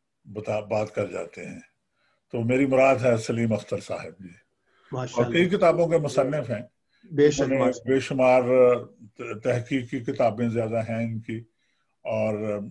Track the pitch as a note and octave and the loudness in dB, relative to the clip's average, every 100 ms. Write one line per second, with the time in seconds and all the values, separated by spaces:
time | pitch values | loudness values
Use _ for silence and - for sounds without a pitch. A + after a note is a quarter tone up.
0 | _ _ - G#2 G#2+ G#2+ G#2 G#2+ G#2+ - | _ _ -14 -12 -6 -6 -2 -4 -2 -4
1 | G2 F#2 E2+ - E2+ - - _ _ _ | -6 -6 -10 -14 -14 -16 -20 _ _ _
2 | _ _ _ B2 A#2 C3 C3+ C3 C3+ C3 | _ _ _ -6 0 2 2 4 4 4
3 | B2+ A#2 - A#2 A#2 G#2 - G2+ - E2+ | 2 0 -2 -2 0 -2 -4 -10 -8 -10
4 | - - F2+ F2 _ _ _ _ _ C3 | -12 -18 -20 -20 _ _ _ _ _ -10
5 | B2 - A#2+ E3 F3+ F#3+ F3 D#3+ E3 E3 | -6 -2 0 2 2 4 2 4 2 0
6 | D3 - C#3 D3+ A2+ A2 - _ _ _ | 0 -2 0 -2 -4 -8 -10 _ _ _
7 | _ D3 D3 C#3+ C3 C3+ B2+ B2 A#2+ C3+ | _ 4 4 4 0 2 0 0 0 0
8 | B2 C3+ B2+ B2+ B2 B2+ B2 A#2+ - - | 0 2 6 6 4 6 6 4 -2 -18
9 | A2+ _ A#2 A2 B2+ A#2+ A#2 C3+ A#2+ C3+ | -20 _ -12 -6 -2 -2 -2 -4 -4 -6
10 | A#2 C3+ A#2+ G#2+ A#2+ A2+ A2 A2+ A2+ A2+ | -6 0 0 2 -2 -2 -2 -2 -2 -4
11 | A#2 A2 A2 A2+ A#2 _ _ _ _ _ | -4 -6 -8 -10 -12 _ _ _ _ _
12 | - A2 A2 G#2 G#2+ G#2 G2+ | -6 -2 -2 -2 -4 -4 -6